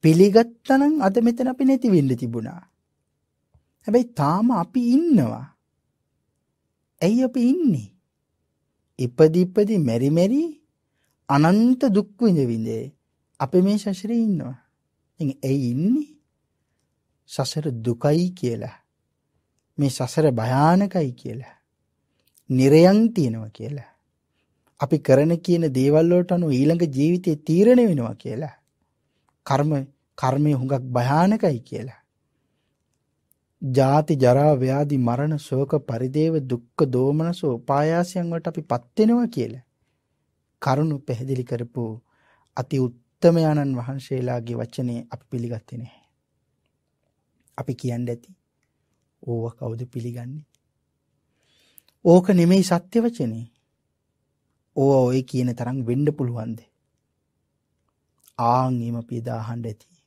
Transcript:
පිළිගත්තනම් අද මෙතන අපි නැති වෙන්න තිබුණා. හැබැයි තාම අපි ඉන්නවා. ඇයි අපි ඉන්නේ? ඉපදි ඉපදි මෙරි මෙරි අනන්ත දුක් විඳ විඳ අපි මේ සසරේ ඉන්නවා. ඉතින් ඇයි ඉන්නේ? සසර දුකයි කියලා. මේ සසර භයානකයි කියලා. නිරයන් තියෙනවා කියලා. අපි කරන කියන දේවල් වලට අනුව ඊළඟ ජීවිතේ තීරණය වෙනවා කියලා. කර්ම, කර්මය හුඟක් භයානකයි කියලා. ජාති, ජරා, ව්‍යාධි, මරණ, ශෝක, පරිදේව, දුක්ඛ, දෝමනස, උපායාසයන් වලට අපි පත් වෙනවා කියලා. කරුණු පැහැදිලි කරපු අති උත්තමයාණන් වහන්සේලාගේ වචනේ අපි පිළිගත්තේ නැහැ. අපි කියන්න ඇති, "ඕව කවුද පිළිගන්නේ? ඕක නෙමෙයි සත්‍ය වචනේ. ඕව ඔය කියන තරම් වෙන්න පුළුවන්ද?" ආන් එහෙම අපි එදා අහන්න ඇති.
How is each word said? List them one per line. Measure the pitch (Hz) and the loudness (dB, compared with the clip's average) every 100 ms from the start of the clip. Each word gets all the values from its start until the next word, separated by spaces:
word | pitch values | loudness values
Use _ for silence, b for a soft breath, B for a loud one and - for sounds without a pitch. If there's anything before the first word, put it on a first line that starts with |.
පිළිගත්තනම් | 160 165 196 208 233 - - 262 285 311 | 4 6 8 6 4 -4 0 2 4 2
අද | 196 202 | 0 2
මෙතන | 233 233 254 | 0 0 -4
අපි | 254 | 0
නැති | 262 269 247 | 2 2 4
වෙන්න | 180 135 123 | 4 2 -2
තිබුණා. | 123 117 110 - _ _ _ _ _ _ _ _ _ _ _ _ - | -4 -6 -10 -14 _ _ _ _ _ _ _ _ _ _ _ _ 0
හැබැයි | 226 | 0
තාම | 240 - 143 175 226 | 0 -2 0 2 0
අපි | 226 170 254 240 | 0 -2 -2 2
ඉන්නවා. | 262 339 240 120 113 131 _ _ _ _ _ _ _ _ _ _ _ _ _ _ _ | 2 4 2 2 -4 -14 _ _ _ _ _ _ _ _ _ _ _ _ _ _ _
ඇයි | 170 226 | 0 2
අපි | 262 254 240 | 0 0 0
ඉන්නේ? | 320 311 151 104 _ _ _ _ _ _ _ _ _ _ - | 2 2 0 -4 _ _ _ _ _ _ _ _ _ _ -8
ඉපදි | 123 123 160 165 | -8 2 2 2
ඉපදි | 180 185 208 214 | 0 0 0 0
මෙරි | 139 117 135 | 0 0 0
මෙරි | 160 185 269 330 311 _ _ _ _ _ _ _ | 0 0 0 -4 -10 _ _ _ _ _ _ _
අනන්ත | 139 160 202 240 254 | 2 4 4 2 2
දුක් | 277 196 208 _ | 2 0 -2 _
විඳ | 233 170 | 0 2
විඳ | 127 113 113 113 127 _ _ _ _ _ | 0 -2 -6 -8 -10 _ _ _ _ _
අපි | 131 185 | 0 2
මේ | 190 208 | 2 0
සසරේ | 202 185 208 233 | -4 -8 -4 -2
ඉන්නවා. | 226 185 - 131 _ _ _ _ _ _ | 0 -2 -6 -14 _ _ _ _ _ _
ඉතින් | 147 135 | -6 -4
ඇයි | 131 139 123 | -4 -2 -2
ඉන්නේ? | 123 185 269 294 _ _ _ _ _ _ _ _ _ _ _ _ | -2 0 -2 -4 _ _ _ _ _ _ _ _ _ _ _ _
සසර | - 131 - 151 | -6 -6 -4 -6
දුකයි | 120 113 117 147 156 180 | -6 -4 -2 0 0 -2
කියලා. | 180 123 113 110 - _ _ _ _ _ _ _ _ _ - | -4 -6 -6 -10 -16 _ _ _ _ _ _ _ _ _ -2
මේ | 143 | -2
සසර | - 127 - 156 | -2 -6 0 0
භයානකයි | 117 113 131 151 185 202 190 143 | 0 -2 2 4 4 0 -2 -4
කියලා. | 120 127 117 127 _ _ _ _ _ _ _ _ _ _ | -8 -14 -14 -16 _ _ _ _ _ _ _ _ _ _
නිරයන් | 127 135 151 175 208 226 | 2 6 8 6 6 2
තියෙනවා | 226 131 113 110 | 0 -2 -4 -10
කියලා. | - 113 143 - _ _ _ _ _ _ _ _ _ | -14 -12 -12 -16 _ _ _ _ _ _ _ _ _
අපි | 143 156 | -2 -2
කරන | - 131 151 170 | 4 4 4 0
කියන | 175 170 165 | 0 0 0
දේවල් | 131 135 151 165 | 0 2 4 4
වලට | 175 180 | 2 2
අනුව | 175 165 | -2 0
ඊළඟ | 127 143 170 170 | 2 2 2 -2
ජීවිතේ | 131 151 180 180 147 | 0 0 0 -2 -4
තීරණය | - 165 220 247 233 | 0 4 6 6 4
වෙනවා | 151 113 | 0 -4
කියලා. | 117 - 110 151 - _ _ _ _ _ _ _ _ - | -8 -10 -10 -10 -14 _ _ _ _ _ _ _ _ -4
කර්ම, | 135 147 147 135 _ _ - | 0 0 -2 -6 _ _ -6
කර්මය | 127 135 147 | -2 0 0
හුඟක් | 139 131 135 127 | 0 -2 -4 -4
භයානකයි | 123 123 147 185 220 196 123 | -2 0 2 2 2 0 -2
කියලා. | - - 131 - _ _ _ _ _ _ _ _ _ _ _ _ _ _ _ _ | -8 -14 -14 -18 _ _ _ _ _ _ _ _ _ _ _ _ _ _ _ _
ජාති, | 143 131 131 143 156 151 | -2 2 4 2 2 2
ජරා, | 127 127 151 | 4 6 4
ව්‍යාධි, | 139 131 135 147 143 | 2 0 -2 -2 0
මරණ, | 117 120 147 151 | 0 -2 -2 -4
ශෝක, | - 131 139 151 - | -4 -4 -2 -4 -4
පරිදේව, | 117 127 147 160 160 | -6 -4 -2 0 -2
දුක්ඛ, | 135 120 - - | -4 -6 -8 -4
දෝමනස, | 143 127 131 147 165 175 | 0 2 0 0 -2 -4
උපායාසයන් | 156 120 117 139 151 165 175 185 170 | -4 -6 -2 0 0 0 -2 -4 -6
වලට | 165 143 | -6 -8
අපි | - | -10
පත් | 151 123 _ - | -6 -6 _ 0
වෙනවා | 214 240 240 | 2 2 0
කියලා. | 196 113 123 _ _ _ _ _ _ _ _ _ _ | -4 -8 -8 _ _ _ _ _ _ _ _ _ _
කරුණු | - 131 156 143 | -2 0 -2 -4
පැහැදිලි | - 117 131 131 | -8 -10 -6 -6
කරපු | 120 120 117 127 113 110 _ _ _ _ _ - | -6 -8 -8 -8 -8 -10 _ _ _ _ _ -10
අති | 131 139 | -6 -2
උත්තමයාණන් | 127 120 _ _ 175 170 160 151 139 127 | -4 -6 _ _ 4 4 2 0 -2 -6
වහන්සේලාගේ | 120 135 - 131 123 123 117 | -8 -12 -8 -6 -4 -6 -8
වචනේ | 120 117 - 123 117 120 | -8 -8 -6 -6 -6 -12
අපි | 123 _ | -18 _
පිළිගත්තේ | 123 117 117 _ 117 | -10 -8 -10 _ -16
නැහැ. | 120 _ _ _ _ _ _ _ _ _ _ _ _ _ _ _ _ - | -16 _ _ _ _ _ _ _ _ _ _ _ _ _ _ _ _ -14
අපි | 117 | -10
කියන්න | 123 127 120 120 | -8 -6 -6 -6
ඇති, | 120 _ - _ _ _ _ _ _ _ _ | -8 _ -20 _ _ _ _ _ _ _ _
"ඕව | - 117 117 | -8 -6 -6
කවුද | - 127 113 123 | -10 -10 -10 -10
පිළිගන්නේ? | 123 120 120 120 151 151 _ _ _ _ _ _ _ _ b b b b b b _ | -10 -12 -12 -14 -16 -18 _ _ _ _ _ _ _ _ b b b b b b _
ඕක | 170 175 180 | 6 6 6
නෙමෙයි | 185 170 190 | 4 6 4
සත්‍ය | 180 170 - 233 | 4 -2 -2 -2
වචනේ. | 233 233 127 113 117 _ _ _ _ _ _ _ _ _ _ _ _ - | -2 -4 -6 -6 -12 _ _ _ _ _ _ _ _ _ _ _ _ 0
ඕව | 139 135 123 | 4 4 4
ඔය | 131 | 0
කියන | 131 127 123 | -4 -4 -4
තරම් | 120 123 135 | -4 -6 -6
වෙන්න | 117 127 147 | -4 -2 -2
පුළුවන්ද?" | 147 127 120 113 113 _ _ _ _ _ _ _ _ _ _ _ _ _ _ _ _ _ - | -2 -6 -6 -10 -12 _ _ _ _ _ _ _ _ _ _ _ _ _ _ _ _ _ -4
ආන් | 117 123 127 123 | 0 2 0 -4
එහෙම | 117 117 | -6 -8
අපි | 117 120 | -8 -10
එදා | 117 117 | -8 -10
අහන්න | 113 117 | -10 -10
ඇති. | 113 110 _ _ | -10 -14 _ _